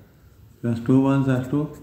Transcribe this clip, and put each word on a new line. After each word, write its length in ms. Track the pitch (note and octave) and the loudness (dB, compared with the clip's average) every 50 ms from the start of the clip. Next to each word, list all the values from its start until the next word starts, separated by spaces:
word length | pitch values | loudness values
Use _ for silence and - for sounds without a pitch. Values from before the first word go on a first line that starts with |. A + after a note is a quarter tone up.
| - - _ _ - - - - - - - - - | -20 -20 _ _ -20 -20 -20 -20 -20 -20 -20 -6 -4
Plus 240 | A#2 A#2 - - | -4 -4 -2 0
two 140 | - C3 C3+ | 2 4 4
one 280 | C3+ C#3 C3+ C#3 C3 C3 | 4 4 2 2 2 0
are 220 | C3 B2+ C3 - | 0 -2 -2 -2
two, 120 | - D3 D3+ D3+ - - | -2 -2 -4 -4 -8 -16